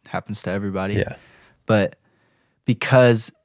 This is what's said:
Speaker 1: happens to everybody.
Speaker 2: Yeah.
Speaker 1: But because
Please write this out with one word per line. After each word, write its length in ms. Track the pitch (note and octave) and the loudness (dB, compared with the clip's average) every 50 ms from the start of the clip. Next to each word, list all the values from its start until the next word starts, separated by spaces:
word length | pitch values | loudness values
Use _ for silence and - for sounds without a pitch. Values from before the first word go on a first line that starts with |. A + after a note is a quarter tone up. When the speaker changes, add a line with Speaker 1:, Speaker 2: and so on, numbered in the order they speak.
| _ - | _ -12
Speaker 1:
happens 340 | - F2+ - - G#2 - - | -10 -10 -10 -10 -12 -10 -8
to 80 | F2+ | -6
everybody. 440 | F2+ G2 G2+ G2+ F#2+ F#2+ F#2+ G2 G#2 | -6 -6 -6 -6 -6 -6 -6 -4 -4
Speaker 2:
Yeah. 180 | G2+ - - - - _ _ _ _ _ _ _ _ _ | -4 -4 -4 -8 -14 _ _ _ _ _ _ _ _ _
Speaker 1:
But 320 | - A2+ G#2 G2 - - _ _ _ _ _ _ _ _ _ _ _ _ _ _ | -2 0 0 0 -2 -4 _ _ _ _ _ _ _ _ _ _ _ _ _ _
because 640 | - A#2+ - - - C3+ B2+ B2 A#2+ A#2 A2 A2 - - _ _ | -4 -4 -4 -2 2 4 6 6 6 4 2 0 -6 -10 _ _